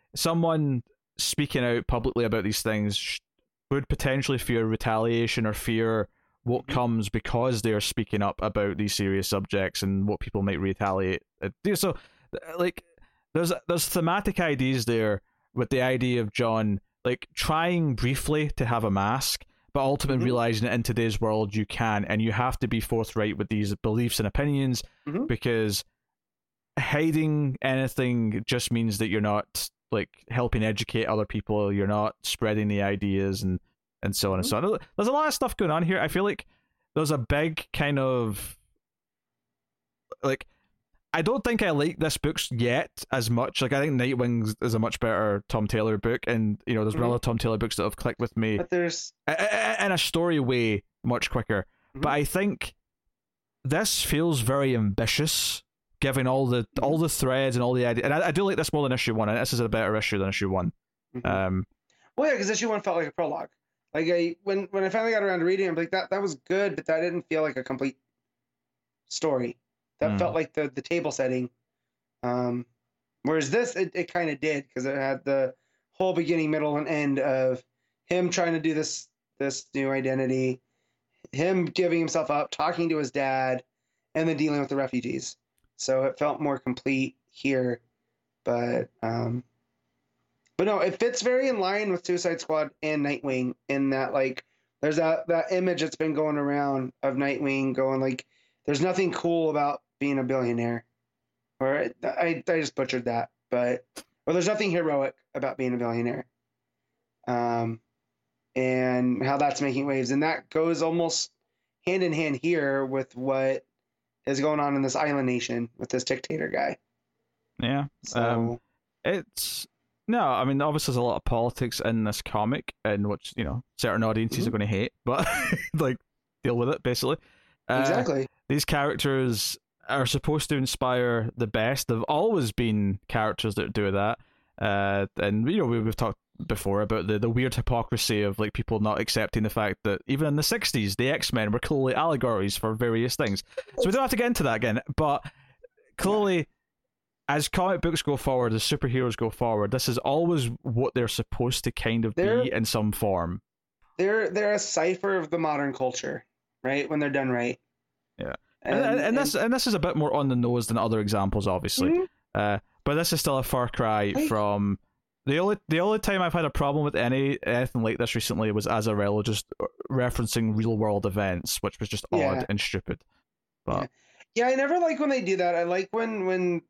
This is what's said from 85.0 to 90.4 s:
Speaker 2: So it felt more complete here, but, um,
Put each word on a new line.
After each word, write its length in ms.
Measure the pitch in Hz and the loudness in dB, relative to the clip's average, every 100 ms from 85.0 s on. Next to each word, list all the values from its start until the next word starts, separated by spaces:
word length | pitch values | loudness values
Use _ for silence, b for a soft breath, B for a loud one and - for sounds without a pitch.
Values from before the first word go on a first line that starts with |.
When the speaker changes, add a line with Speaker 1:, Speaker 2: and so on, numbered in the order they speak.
| 123 131 - - _ _ _ - | -4 -6 -8 -14 _ _ _ -8
Speaker 2:
So 260 | - 131 | 0 2
it 140 | 131 131 | 0 0
felt 240 | 147 143 | -2 0
more 160 | 147 135 | -2 -2
complete 580 | - 127 - 135 131 - _ | -2 -4 0 0 -2 -6 _
here, 500 | - 139 135 127 120 _ _ _ _ _ _ | -6 0 0 0 -2 _ _ _ _ _ _
but, 460 | - 120 120 123 120 _ | -4 -2 0 -2 -4 _
um, 420 | 113 117 117 120 - _ _ _ _ _ _ _ _ _ | -4 -2 -2 -4 -8 _ _ _ _ _ _ _ _ _